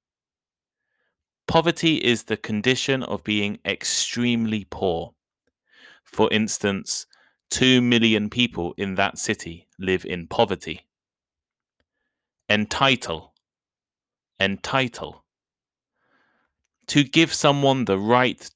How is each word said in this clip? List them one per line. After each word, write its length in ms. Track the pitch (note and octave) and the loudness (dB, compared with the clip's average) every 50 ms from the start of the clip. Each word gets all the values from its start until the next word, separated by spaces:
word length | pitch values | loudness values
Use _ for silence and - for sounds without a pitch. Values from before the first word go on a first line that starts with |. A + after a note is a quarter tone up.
| _ _ _ _ _ _ _ _ _ _ _ _ _ _ _ _ _ _ _ _ _ _ _ _ _ _ _ _ _ | _ _ _ _ _ _ _ _ _ _ _ _ _ _ _ _ _ _ _ _ _ _ _ _ _ _ _ _ _
Poverty 480 | - - E3 D#3 E3+ D#3+ - - E3 D#3 | 0 2 2 2 2 0 0 2 0 2
is 280 | - - A#2+ A#2+ A2 - | 2 2 0 0 0 -2
the 140 | - A2 | -4 -6
condition 640 | - - - A2 G#2 G2+ B2+ C3 B2 - - C3+ C3 | -6 -4 -4 -4 0 0 0 0 0 0 -2 -2 -2
of 220 | A#2+ - G2 G2 - | -2 -4 -6 -6 -4
being 340 | - G#2+ G#2 G2+ G2+ G#2 - - | -2 -2 0 -2 -2 -4 -6 -6
extremely 1040 | - G2+ - - - - - - - - A#2+ A#2+ A#2+ A#2+ A#2 A2+ A2 A2 G#2+ F#2+ - | -6 -6 -4 -4 -4 -2 -2 -4 -4 -2 -2 0 0 0 0 0 -2 -4 -4 -6 -8
poor. 440 | - - G2 F#2 E2 E2 F2 - _ _ _ _ _ _ _ _ _ _ _ _ _ _ - - - _ _ | -6 -4 -2 -2 -2 -2 -6 -10 _ _ _ _ _ _ _ _ _ _ _ _ _ _ -20 -20 -20 _ _
For 280 | _ - - G#2+ - | _ 0 0 2 2
instance, 760 | - G#2+ A2 G#2+ - - - G2+ G2 F#2 - - - - - _ _ _ _ _ _ _ _ - | 2 0 0 0 -2 -2 -2 -2 -2 -2 -4 -6 -8 -8 -10 _ _ _ _ _ _ _ _ -6
two 320 | - - B2+ B2+ B2+ B2 | -2 2 4 6 6 6
million 480 | B2 B2 B2 A2+ A#2 A2+ A2 G2+ G#2 G#2 | 4 4 4 4 4 4 2 2 0 -2
people 460 | - B2 B2 A#2 - F#2+ E2+ E2+ - | -2 -2 -2 -2 -2 -4 -6 -6 -4
in 180 | - G2+ G2 F#2 | -6 -6 -4 -2
that 220 | F#2+ G2 F#2+ - | 0 -2 -2 -2
city 500 | - - - G#2+ - - F2 E2 F2 _ _ _ - | -4 -4 -4 -4 -6 -8 -14 -16 -18 _ _ _ -6
live 260 | F#2+ F#2+ F#2 F2+ - | -2 0 0 0 -2
in 220 | - F2+ F2 E2+ | -4 -8 -8 -8
poverty. 580 | - - - A#2 G#2+ F#2+ - - E2 - - - _ _ _ _ _ _ _ _ _ _ _ _ _ _ _ _ _ _ _ _ _ _ _ _ _ _ _ _ _ _ _ _ - | -4 0 0 0 0 0 -6 -6 -10 -12 -12 -14 _ _ _ _ _ _ _ _ _ _ _ _ _ _ _ _ _ _ _ _ _ _ _ _ _ _ _ _ _ _ _ _ 0
Entitle. 840 | G#2+ G#2+ G#2 - - - C#3 C3+ C3 - - - E2 D2+ - - _ _ _ _ _ _ _ _ _ _ _ _ _ _ _ _ _ _ _ _ _ - | 0 0 0 -2 -2 0 2 2 2 0 -2 -6 -8 -10 -10 -16 _ _ _ _ _ _ _ _ _ _ _ _ _ _ _ _ _ _ _ _ _ -2
Entitle. 840 | F#2+ G2 G2 - - - - C3+ C3 A#2+ - - E2 - - - _ _ _ _ _ _ _ _ _ _ _ _ _ _ _ _ _ _ _ _ _ _ _ _ _ _ _ _ _ _ _ _ _ | -2 -2 -2 -4 -6 -4 -2 -2 -2 -2 -6 -10 -14 -14 -14 -18 _ _ _ _ _ _ _ _ _ _ _ _ _ _ _ _ _ _ _ _ _ _ _ _ _ _ _ _ _ _ _ _ _
To 160 | - - D3 C#3+ | 0 2 2 2
give 300 | - - D#3+ E3 - - | 4 4 2 2 2 2
someone 520 | - - D3 C#3+ C#3+ C#3 C3+ C3 C3+ A#2+ | 2 4 4 4 4 4 2 2 2 2
the 120 | G2 G2 | 0 0
right 420 | F#2+ G2+ A2 A#2+ B2 B2+ A#2+ - - - - _ | 2 2 2 4 4 4 2 -2 -6 -12 -18 _